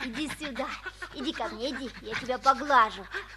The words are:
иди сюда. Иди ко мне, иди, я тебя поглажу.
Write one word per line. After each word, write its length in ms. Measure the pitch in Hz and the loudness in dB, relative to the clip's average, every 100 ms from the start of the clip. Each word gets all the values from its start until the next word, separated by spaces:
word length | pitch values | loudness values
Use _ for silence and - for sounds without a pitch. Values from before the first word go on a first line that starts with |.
иди 240 | 277 233 302 - | -6 -4 -6 -6
сюда. 260 | 294 226 294 - 370 - 359 | -6 -4 -4 -6 -10 -10 -12
Иди 180 | 294 269 | -6 -4
ко 140 | 330 220 | -2 -4
мне, 220 | 214 254 | -4 -4
иди, 200 | 247 262 - | -4 -8 -10
я 140 | 208 220 | -6 -6
тебя 220 | 247 254 | -2 2
поглажу. 680 | 269 262 294 269 220 190 190 381 403 | 6 4 8 8 8 4 -8 -8 -8